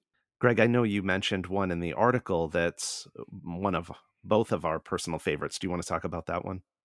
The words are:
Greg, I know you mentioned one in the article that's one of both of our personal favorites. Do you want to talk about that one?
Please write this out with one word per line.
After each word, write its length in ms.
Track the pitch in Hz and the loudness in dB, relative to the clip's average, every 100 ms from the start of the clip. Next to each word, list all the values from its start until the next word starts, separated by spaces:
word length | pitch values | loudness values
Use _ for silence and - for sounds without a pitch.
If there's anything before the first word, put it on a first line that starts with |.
| _ _ _ _ | _ _ _ _
Greg, 200 | 123 117 | 4 6
I 80 | 117 | 6
know 160 | 120 | 6
you 200 | 117 101 | 4 2
mentioned 440 | 95 95 - 95 90 | 2 0 0 -2 0
one 240 | 95 95 | 0 0
in 80 | 85 | 0
the 140 | 85 | -2
article 540 | 67 117 123 - 90 82 | 2 4 4 0 0 0
that's 600 | 87 85 - - - - - - 98 | 2 0 0 -8 -8 -12 -16 -14 -14
one 320 | 80 87 98 85 | -10 -4 0 -2
of 160 | 85 - _ _ | -4 -14 _ _
both 280 | - 107 117 | 0 2 2
of 140 | 104 82 | -2 -2
our 140 | 80 | -4
personal 400 | - 117 - 80 | -4 -6 -4 -4
favorites. 400 | - 73 73 - | -2 -2 -4 -6
Do 60 | 95 | -4
you 60 | |
want 100 | 87 | -4
to 60 | 82 | -4
talk 160 | 85 | -4
about 240 | 82 87 - | -4 -6 -6
that 180 | 85 87 | -6 -6
one? 160 | 92 - _ | -10 -12 _